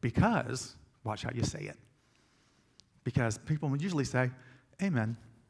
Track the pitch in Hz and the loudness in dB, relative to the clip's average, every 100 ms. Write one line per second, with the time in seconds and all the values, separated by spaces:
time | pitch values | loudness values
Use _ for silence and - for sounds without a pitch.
0 | 123 - 202 214 - 127 - - - _ | -2 4 4 4 0 -4 -6 -14 -20 _
1 | 113 107 117 120 110 - 98 - - _ | -6 -4 -4 -2 -2 -2 -10 -12 -20 _
2 | _ _ _ _ _ _ _ _ - _ | _ _ _ _ _ _ _ _ -20 _
3 | - 131 117 110 - 156 151 139 180 170 | -2 2 2 -2 -2 -2 0 -2 -2 -2
4 | 135 127 127 127 - - _ _ 196 139 | 0 2 0 -2 -18 -20 _ _ 0 2
5 | 110 117 - - | 0 -2 -10 -20